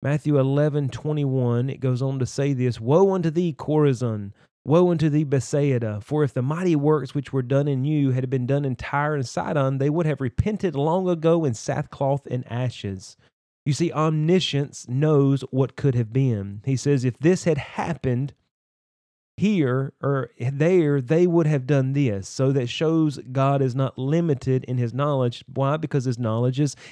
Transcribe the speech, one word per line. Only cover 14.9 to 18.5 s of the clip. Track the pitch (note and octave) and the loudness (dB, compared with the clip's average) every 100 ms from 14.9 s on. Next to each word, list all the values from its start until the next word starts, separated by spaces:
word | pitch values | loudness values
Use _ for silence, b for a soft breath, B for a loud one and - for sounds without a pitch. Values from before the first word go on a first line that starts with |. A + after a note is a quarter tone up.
knows | B2 D#3 D3+ C#3 C#3 - | -2 2 4 4 2 0
what | B2+ C3+ - | -2 -2 0
could | C#3+ B2 | 0 0
have | A2 | 0
been. | A#2+ C3+ A2 G2 G2+ - | 0 0 0 -4 -8 -4
He | C3 | -2
says, | - C#3+ B2+ | 2 0 0
"If | A2+ | 0
this | D3+ F#3 - | 2 2 0
had | D3+ | -2
happened | - - F3 E3 C3+ B2 C#3 - _ | -4 -8 -6 -4 -2 -2 -4 -8 _